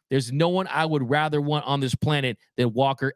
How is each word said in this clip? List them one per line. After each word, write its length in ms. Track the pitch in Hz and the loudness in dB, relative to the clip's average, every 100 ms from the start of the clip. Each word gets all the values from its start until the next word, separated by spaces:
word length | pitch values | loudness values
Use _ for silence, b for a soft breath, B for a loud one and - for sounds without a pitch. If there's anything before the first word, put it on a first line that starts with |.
| _ | _
there's 220 | 156 117 | -2 0
no 160 | 139 170 | 0 2
one 180 | 185 185 | 0 -2
I 160 | 143 | -2
would 240 | 160 147 120 | 0 0 2
rather 320 | 147 156 147 | 0 2 0
want 240 | 143 151 | 0 -2
on 160 | 135 139 | -2 -2
this 140 | 151 | -2
planet 420 | - 151 147 131 107 _ - | -2 0 0 0 -4 _ -2
than 160 | 120 | 0
Walker 420 | 110 139 131 135 | 2 0 0 -4